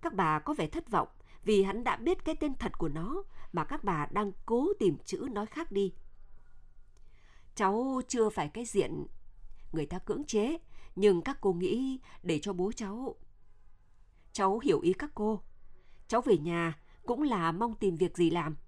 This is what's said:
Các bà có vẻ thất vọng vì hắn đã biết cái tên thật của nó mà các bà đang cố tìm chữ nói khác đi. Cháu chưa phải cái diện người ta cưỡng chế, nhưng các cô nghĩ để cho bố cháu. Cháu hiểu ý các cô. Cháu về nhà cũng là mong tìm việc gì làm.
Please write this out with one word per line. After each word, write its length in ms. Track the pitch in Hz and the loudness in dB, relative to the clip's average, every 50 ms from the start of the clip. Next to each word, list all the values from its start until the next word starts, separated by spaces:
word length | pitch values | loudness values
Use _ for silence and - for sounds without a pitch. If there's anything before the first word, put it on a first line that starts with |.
Các 120 | - 330 277 | -4 -4 0
bà 260 | 190 185 160 156 151 | 2 2 2 2 2
có 140 | - - 302 | 0 -2 -2
vẻ 140 | 294 165 156 | -2 -2 -2
thất 220 | - 320 - - | -2 -6 -6 0
vọng 180 | - 180 135 - - - - - - - - | 0 0 0 0 -6 -20 -20 -20 -18 -8 2
vì 200 | - 214 202 196 | 4 6 6 6
hắn 200 | 190 196 - - | 4 2 -2 0
đã 120 | - - | 0 -2
biết 300 | - 226 277 370 370 - | 0 2 0 0 2 0
cái 100 | - 311 | -4 -2
tên 180 | 311 - 302 262 | 0 0 -2 -2
thật 240 | - - 285 - - | 0 -2 -2 -2 0
của 120 | 175 160 | 0 0
nó 340 | 143 156 165 202 294 370 415 - - - - - - | 0 -2 -4 -2 -4 -4 -6 -6 -10 -10 -10 -4 -4
mà 100 | 175 151 | -4 -2
các 200 | - - - - | -2 -2 -2 0
bà 240 | 202 175 151 147 - | 0 0 0 0 0
đang 200 | - - 214 208 370 - - | 0 0 0 0 -2 -6 -4
cố 220 | - 220 240 269 349 415 - | 0 2 2 4 2 2 4
tìm 180 | - - 151 262 - | 4 2 2 2 -4
chữ 220 | - - - 220 277 | -6 -6 -4 -4 -4
nói 140 | 240 202 208 | -4 -4 -6
khác 260 | 220 - 294 330 - | -4 -4 -6 -6 -2
đi. 220 | 202 196 202 190 - - - - - - - - - - - - - - - - - - - - - - - - - - - - - - - - - | 0 0 0 0 0 -6 -14 -14 -16 -16 -16 -14 -14 -16 -16 -16 -16 -16 -16 -16 -18 -18 -18 -18 -18 -18 -18 -18 -18 -20 -20 -20 -20 -20 -20 -18 -4
Cháu 460 | - 208 190 196 220 247 269 269 254 247 - | 2 2 4 4 4 2 2 0 -2 -2 -2
chưa 220 | - 247 220 214 | 2 2 2 2
phải 180 | 208 - 156 147 | 4 0 -4 -4
cái 180 | - 220 240 | -4 -8 -8
diện 400 | 226 - 202 180 - 160 - 143 - - - - - - - - - - - - - - | -2 2 2 2 2 0 -6 -6 -8 -8 -12 -12 -14 -16 -14 -12 -12 -12 -12 -10 -4 -2
người 120 | 160 151 | -2 -2
ta 140 | - 170 185 | -2 -4 -6
cưỡng 240 | - - 202 - 294 | -4 -2 -4 -4 -2
chế, 340 | - - 214 202 247 320 330 - - - - - - - | 0 2 2 2 2 0 -2 -6 -12 -14 -14 -14 -12 -4
nhưng 260 | - 196 208 196 170 | 4 6 6 6 6
các 160 | 165 - 185 - | 2 -2 -4 0
cô 120 | - 202 185 | 2 0 2
nghĩ 460 | 170 180 - - 233 262 262 262 262 - - - - - | 2 2 0 2 2 0 -2 -2 -4 -8 -14 -16 -10 -2
để 160 | 175 165 147 | 0 0 0
cho 140 | - 202 196 | 0 -4 -2
bố 180 | 180 180 202 | -2 -2 -2
cháu. 440 | 226 - 226 196 196 226 262 269 - - - - - - - - - - - - - - - - - - - - - - - - - | -2 -4 -6 -6 -6 -6 -6 -8 -8 -10 -14 -20 -20 -20 -20 -20 -20 -20 -20 -20 -20 -20 -20 -20 -20 -20 -20 -20 -20 -20 -20 -14 -2
Cháu 260 | - 196 190 196 226 | 2 2 2 2 2
hiểu 200 | 226 285 175 - | 4 4 4 6
ý 140 | - 170 185 | 6 4 2
các 180 | - - 294 - | 2 0 -8 -4
cô. 260 | - 214 214 220 208 - - - - - - - - - - - - - - | -2 0 0 0 -2 -4 -10 -16 -16 -16 -16 -16 -16 -18 -20 -20 -20 -8 0
Cháu 140 | - 226 | 0 0
về 160 | 247 285 214 165 | 6 6 6 6
nhà 420 | 147 170 170 170 170 165 156 - - - - - - | 6 2 0 0 0 0 -2 -6 -12 -20 -20 -18 -2
cũng 160 | - 240 262 | -2 0 2
là 300 | 302 294 240 196 165 165 | 2 2 2 2 2 0
mong 240 | 160 175 226 240 220 | 0 2 0 -2 -2
tìm 200 | - - 196 175 | 0 0 0 2
việc 220 | 156 185 170 - - | 4 2 0 4 4
gì 120 | 175 165 | 4 4
làm. 260 | 165 175 160 151 156 - - | 4 4 0 -2 -4 -6 -8